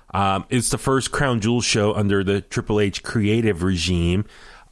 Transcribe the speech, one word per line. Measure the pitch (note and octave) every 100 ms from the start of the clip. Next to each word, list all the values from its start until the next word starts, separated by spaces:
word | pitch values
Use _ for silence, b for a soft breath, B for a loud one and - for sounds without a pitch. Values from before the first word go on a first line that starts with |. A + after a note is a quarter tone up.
| B
um, | - G2 G2 -
is | B2 A2+
the | B2+
first | - C3+ A#2+
Crown | - C#3+ A#2+
Jewel | G#2 A#2+
show | A2+ A#2 G#2
under | G#2 G2+ G2+
the | F#2+ G2+
Triple | - - - G#2
H | G2+ -
creative | - A#2+ G2+ A2 A2+ F2
regime. | F#2 F#2 E2 F2+ E2+ F#2 G#2+ B B B B